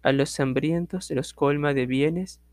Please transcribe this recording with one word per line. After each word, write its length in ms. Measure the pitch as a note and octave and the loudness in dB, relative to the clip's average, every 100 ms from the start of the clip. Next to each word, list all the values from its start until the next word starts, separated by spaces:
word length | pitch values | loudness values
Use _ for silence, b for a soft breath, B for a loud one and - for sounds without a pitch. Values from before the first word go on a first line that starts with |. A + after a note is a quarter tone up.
A 100 | - | 2
los 260 | C#3 C#3 - | 2 0 0
hambrientos 720 | C3+ C3 D3+ E3+ F3 F#3 - | 0 0 0 0 -2 -6 -4
los 220 | C#3 - | -4 -4
colma 400 | - C#3+ D3 D3 | 0 0 2 0
de 120 | C#3 B2+ | 0 0
bienes 560 | C3 D3 E3+ F#3+ - _ | 2 2 0 -6 -12 _